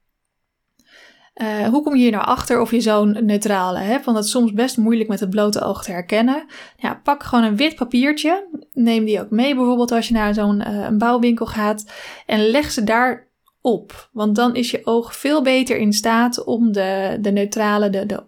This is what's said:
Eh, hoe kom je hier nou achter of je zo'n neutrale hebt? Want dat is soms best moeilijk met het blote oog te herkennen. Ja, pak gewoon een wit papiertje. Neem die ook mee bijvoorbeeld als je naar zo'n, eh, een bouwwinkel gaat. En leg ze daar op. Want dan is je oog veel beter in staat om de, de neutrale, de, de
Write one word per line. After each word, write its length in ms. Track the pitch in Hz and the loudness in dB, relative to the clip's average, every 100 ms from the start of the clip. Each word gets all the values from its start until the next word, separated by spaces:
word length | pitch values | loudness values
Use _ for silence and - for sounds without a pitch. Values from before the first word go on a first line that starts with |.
| _ _ _ _ _ _ _ _ _ - - _ _ | _ _ _ _ _ _ _ _ _ -20 -20 _ _
Eh, 340 | - 220 214 220 | -8 -4 -2 0
hoe 160 | 269 | 0
kom 120 | 294 269 | 2 4
je 60 | |
hier 100 | 240 | 4
nou 140 | 214 - | 2 0
achter 360 | 254 - 240 | 0 0 0
of 100 | 226 | 0
je 100 | 233 | 0
zo'n 440 | 220 214 208 208 220 | 2 2 2 2 0
neutrale 540 | 208 214 196 180 180 | 0 0 0 -2 -2
hebt? 260 | 190 269 269 | -2 -2 0
Want 120 | 220 | 0
dat 80 | 208 | 0
is 60 | |
soms 220 | 254 233 | 2 2
best 240 | 202 262 262 | 2 -2 0
moeilijk 320 | 214 233 220 | 2 2 0
met 100 | 196 | -4
het 100 | 185 | -2
blote 320 | 208 208 214 | 0 0 0
oog 220 | - 196 | -2 -6
te 80 | - | -8
herkennen. 540 | 180 170 214 240 285 311 - - _ | -10 -2 0 2 0 -6 -18 -20 _
Ja, 220 | - - | -8 -4
pak 200 | - 285 | -2 -2
gewoon 200 | - 240 | 0 2
een 140 | 220 208 | 2 2
wit 180 | 302 311 | 0 -2
papiertje. 720 | 247 240 277 302 302 370 381 302 - | -2 0 2 2 0 0 -4 -14 -8
Neem 320 | - 233 226 214 | 0 2 2 0
die 160 | 196 | -2
ook 80 | 202 | 0
mee 260 | 214 262 262 | 0 2 2
bijvoorbeeld 360 | 247 247 240 | 2 2 2
als 160 | 233 220 | 0 0
je 60 | |
naar 200 | 226 208 | 0 0
zo'n, 280 | 208 208 202 | 0 0 0
eh, 220 | - 208 | -2 -4
een 140 | 196 214 | -2 0
bouwwinkel 480 | 233 247 240 233 220 | 2 2 2 0 -2
gaat. 460 | 214 208 214 - - - - - | -2 -2 -2 -8 -18 -18 -14 -2
En 240 | 214 214 | 0 2
leg 220 | 262 294 | 2 0
ze 120 | - | -2
daar 480 | 214 226 254 226 - _ _ _ | 0 2 0 -2 -10 _ _ _
op. 460 | 247 214 - - - | -2 -2 -4 -20 -14
Want 240 | 220 214 208 | -4 0 2
dan 200 | 240 240 | 0 0
is 160 | 240 | -2
je 140 | - - | -4 -2
oog 300 | 233 233 - | -2 -2 -6
veel 260 | 277 302 | -2 0
beter 360 | 262 262 254 240 | 2 2 0 0
in 160 | 214 | 0
staat 500 | 208 226 226 240 240 | 0 2 2 2 -2
om 280 | - 240 233 | -4 0 2
de, 460 | 202 190 196 196 - | 2 0 -2 -2 -2
de 100 | 202 | 0
neutrale, 580 | 202 208 220 208 208 208 | 0 0 -2 0 0 0
de, 160 | 196 208 | -2 -4
de 180 | 196 | -6